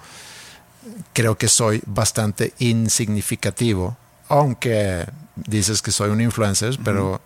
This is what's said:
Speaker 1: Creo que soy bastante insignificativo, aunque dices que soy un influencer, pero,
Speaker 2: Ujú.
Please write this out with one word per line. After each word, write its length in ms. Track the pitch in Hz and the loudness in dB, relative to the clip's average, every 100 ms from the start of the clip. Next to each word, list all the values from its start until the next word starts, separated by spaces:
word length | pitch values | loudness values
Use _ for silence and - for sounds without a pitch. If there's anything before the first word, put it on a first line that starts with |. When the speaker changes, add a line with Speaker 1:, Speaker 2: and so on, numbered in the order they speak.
| - - - - - - - - 240 220 170 | -14 -20 -20 -20 -20 -20 -20 -20 -18 -16 -6
Speaker 1:
Creo 240 | - 113 107 | 0 0 2
que 100 | 113 | 2
soy 340 | - 113 110 - | 2 2 0 -2
bastante 680 | 101 110 - 107 - 113 - | -2 0 0 -2 0 -4 0
insignificativo, 1400 | 123 113 113 - 107 104 - 117 110 - 120 98 90 120 _ _ - | 2 2 2 0 0 0 -2 -2 -2 0 2 2 -2 -6 _ _ 0
aunque 760 | 143 147 113 127 110 101 90 82 139 - - | 2 2 0 0 2 2 -2 -6 -12 -16 -12
dices 460 | 82 107 95 107 | -4 0 0 0
que 100 | - | -2
soy 180 | - 104 | -2 0
un 100 | 107 | 2
influencer, 580 | 117 110 107 95 110 135 | 0 2 0 0 -2 -2
pero, 280 | 107 101 95 | 0 0 0
Speaker 2:
Ujú. 100 | 95 | -2